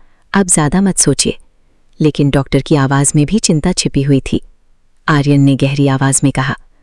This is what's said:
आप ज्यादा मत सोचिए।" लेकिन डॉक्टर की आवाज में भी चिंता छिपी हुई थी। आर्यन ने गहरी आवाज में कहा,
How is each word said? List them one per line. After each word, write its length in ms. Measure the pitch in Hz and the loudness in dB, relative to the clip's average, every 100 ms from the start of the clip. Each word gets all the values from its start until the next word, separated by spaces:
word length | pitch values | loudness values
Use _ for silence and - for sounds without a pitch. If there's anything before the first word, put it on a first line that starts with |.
| - _ _ | -16 _ _
आप 120 | 196 185 | -2 0
ज्यादा 340 | - 147 185 | 0 0 0
मत 180 | 196 - | 0 0
सोचिए।" 400 | 147 135 - - - _ _ _ _ - | -2 0 -4 -6 -14 _ _ _ _ -2
लेकिन 300 | 151 - 143 | 0 0 0
डॉक्टर 320 | 139 - 139 | 0 0 -2
की 120 | - | 0
आवाज 380 | 151 139 139 143 151 | 0 2 0 0 0
में 100 | 143 | 0
भी 120 | 220 | 0
चिंता 340 | - 156 180 | 0 0 -2
छिपी 300 | - 143 139 | -2 -2 -2
हुई 200 | 139 135 - | 0 0 0
थी। 100 | - - _ _ _ _ _ - | -6 -8 _ _ _ _ _ -2
आर्यन 320 | 147 143 143 | 0 2 4
ने 160 | 139 131 | 4 2
गहरी 320 | 139 143 139 | 0 0 0
आवाज 320 | 135 139 135 | 0 0 0
में 80 | 139 | -2
कहा, 240 | 131 135 - - _ | -2 -4 -8 -14 _